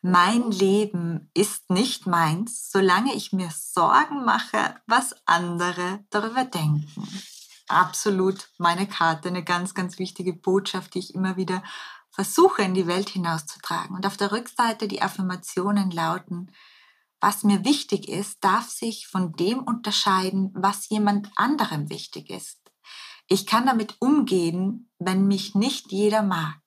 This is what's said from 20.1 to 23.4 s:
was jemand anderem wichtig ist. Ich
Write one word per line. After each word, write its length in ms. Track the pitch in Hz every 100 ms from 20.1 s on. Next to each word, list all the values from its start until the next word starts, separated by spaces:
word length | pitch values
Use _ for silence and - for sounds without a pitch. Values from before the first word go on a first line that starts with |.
| 190 185 196 190 190
was 340 | 190 208 -
jemand 400 | 214 202 202 202 -
anderem 540 | 233 294 208 151 151
wichtig 400 | 151 - - 151
ist. 260 | 185 - - _ _ - - - - _
Ich 180 | 196